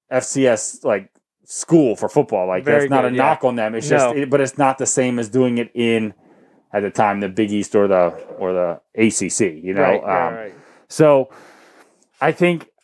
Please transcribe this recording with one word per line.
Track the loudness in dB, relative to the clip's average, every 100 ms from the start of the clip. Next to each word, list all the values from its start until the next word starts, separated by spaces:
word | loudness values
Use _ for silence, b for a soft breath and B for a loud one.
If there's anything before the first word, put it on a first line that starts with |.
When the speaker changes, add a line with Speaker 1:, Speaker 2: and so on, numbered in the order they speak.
| _
Speaker 1:
F | -4
C | -2 0 2
S, | 2 -2 -6
like, | -4 -2 -4 _ _ _ _
school | -14 2 4 4 0
for | -2
football. | 0 0 -2 -2
Like, | -2 0
Speaker 2:
Very | 0
Speaker 1:
that's | 2
not | 2
Speaker 2:
good, | 0
Speaker 1:
a | 0
Speaker 2:
yeah. |
Speaker 1:
knock | 0 0
on | -2 -2
them. | -4 -4
It's | -2
just, | 0 2
Speaker 2:
No. | 0
Speaker 1:
it, | -2
but | 0
it's | 0 0
not | 0 0
the | -2
same | -2 -2 -2
as | -2
doing | 0 0 0
it | -4
in, | -2 0 0 -2 -8 b b b b b
at | -4
the | -4
time, | 0 0 0
the | -4
Big | -2 -2
East | -2 0 0
or | 2
the, | 4 2 -2 -14 -8
or | -4
the | -2 -2 -4 _ 0
A | 0
C | 0 -4
C, | -2 -4 -4
you | -6
know? | 0
Speaker 2:
Right, | 0 0
right, | 0 -2 -2
Speaker 1:
Um, |
Speaker 2:
right. | -6 -12 -18 b b b
Speaker 1:
so | 2 6 6 2 B B B B B B B _ _
I | -2
think, | 2 0 0 -6 _